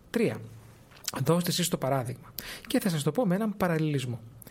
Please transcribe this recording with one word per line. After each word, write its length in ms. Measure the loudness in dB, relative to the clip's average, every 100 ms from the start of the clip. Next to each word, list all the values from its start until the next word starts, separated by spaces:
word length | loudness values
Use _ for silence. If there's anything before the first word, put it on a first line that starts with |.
| -4
Τρία. 260 | 0 2 0 -8 -16 -20 -20 -20 -12 -8 -2
Δώστε 260 | 4 4 4
εσείς 180 | 0 0
το 80 | 0
παράδειγμα. 560 | 0 0 0 -6 -10 -12 -10 -12 0
Και 140 | 0
θα 80 | 2
σας 140 | 0
το 100 | 0
πω 140 | 2 2
με 80 |
έναν 220 | 2 0 0
παραλληλισμό. 640 | 2 2 2 0 -2 -6 -10 -18 -18